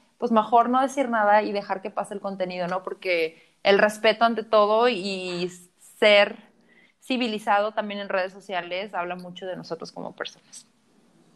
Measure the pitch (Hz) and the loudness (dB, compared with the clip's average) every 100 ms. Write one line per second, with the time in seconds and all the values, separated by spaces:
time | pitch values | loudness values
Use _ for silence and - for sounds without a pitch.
0 | _ _ 240 220 214 233 233 254 269 277 | _ _ 0 0 4 2 4 2 0 -2
1 | 247 233 208 214 208 202 202 190 214 202 | -2 0 4 4 2 -4 -6 -8 -6 -8
2 | 196 202 202 190 180 180 170 185 185 185 | -8 -8 -10 -6 -6 -4 -6 -6 -8 -8
3 | 185 175 160 - _ _ - 202 214 214 | -2 -2 -2 -6 _ _ 4 6 4 2
4 | 220 214 233 220 220 214 208 220 247 202 | 0 4 2 0 0 2 4 4 2 0
5 | 196 190 185 175 180 - - _ - _ | -6 -6 -6 -6 -6 -8 -20 _ -20 _
6 | 214 208 208 - _ _ _ _ _ _ | 6 6 6 0 _ _ _ _ _ _
7 | _ 254 240 214 220 202 208 214 208 202 | _ -2 -2 -4 0 0 0 -4 -6 -10
8 | 196 196 190 196 - 180 175 180 202 190 | -4 -4 -4 -8 -8 -8 -6 -8 -6 -6
9 | 175 180 180 180 190 170 170 165 - - | -6 -8 -12 -12 -10 -10 -10 -12 -12 -14
10 | - - - - _ - _ _ _ _ | -14 -12 -12 -14 _ -20 _ _ _ _
11 | _ _ _ | _ _ _